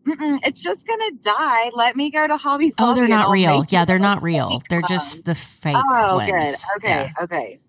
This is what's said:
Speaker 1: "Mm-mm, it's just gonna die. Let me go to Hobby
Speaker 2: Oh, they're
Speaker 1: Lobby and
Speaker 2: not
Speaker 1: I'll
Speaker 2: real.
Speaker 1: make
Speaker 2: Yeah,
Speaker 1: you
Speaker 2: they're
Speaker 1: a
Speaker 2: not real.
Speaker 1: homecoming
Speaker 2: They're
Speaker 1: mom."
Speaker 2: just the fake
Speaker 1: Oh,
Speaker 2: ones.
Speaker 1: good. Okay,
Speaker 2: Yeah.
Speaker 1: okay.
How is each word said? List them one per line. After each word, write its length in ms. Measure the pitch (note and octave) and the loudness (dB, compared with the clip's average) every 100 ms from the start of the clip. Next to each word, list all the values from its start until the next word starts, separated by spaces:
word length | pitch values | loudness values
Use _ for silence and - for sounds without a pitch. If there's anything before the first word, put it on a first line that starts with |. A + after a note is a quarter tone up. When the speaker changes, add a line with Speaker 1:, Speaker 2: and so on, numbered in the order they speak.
| - | -6
Speaker 1:
"Mm-mm, 340 | D4+ D4+ C#4 C4+ | -4 -2 -2 -2
it's 160 | C4+ | -4
just 240 | F4 G4 - | -6 -6 -4
gonna 260 | A4+ A4 C4+ | -4 -4 -4
die. 480 | G#3 G#3+ D4+ A#3 A#3 | -2 0 0 0 0
Let 220 | A#3 A#3 B3 | 0 0 0
me 140 | D4 | -2
go 160 | D4+ D4+ | 0 0
to 80 | D4 | 0
Hobby 380 | D4 C#4+ D#4 - | 0 0 0 2
Speaker 2:
Oh, 100 | A3+ | 2
they're 20 | A#3+ | 4
Speaker 1:
Lobby 40 | |
and 60 | A#3 | 4
Speaker 2:
not 140 | A3 G3 | 4 4
Speaker 1:
I'll 40 | |
Speaker 2:
real. 280 | G3 F3 C#3+ | 4 4 2
Speaker 1:
make 100 | D#3 | 2
Speaker 2:
Yeah, 100 | F#3 | 2
Speaker 1:
you 40 | F3 | 4
Speaker 2:
they're 100 | F#3 | 4
Speaker 1:
a 20 | |
Speaker 2:
not 220 | G3+ G3+ | 2 0
real. 280 | E3+ D#3+ A#2+ | 0 -2 -2
Speaker 1:
homecoming 140 | C3 - | -6 -4
Speaker 2:
They're 120 | E3+ | -2
Speaker 1:
mom." 60 | F3 | 0
Speaker 2:
just 340 | F3+ - - - | -2 -4 -6 -4
the 100 | E3 | -4
fake 420 | - - D#3 B3 C4+ | -6 -8 -2 0 2
Speaker 1:
Oh, 240 | B3 G#3 F#3 | 2 2 2
Speaker 2:
ones. 120 | G3 | 0
Speaker 1:
good. 260 | F3+ D3 C#3 - G3+ | 0 0 -2 -4 -6
Okay, 360 | G#3 D3+ C#3 D#3 | -2 -2 -2 -6
Speaker 2:
Yeah. 80 | |
Speaker 1:
okay. 340 | E3+ E3+ A2+ - | -6 -6 -8 -12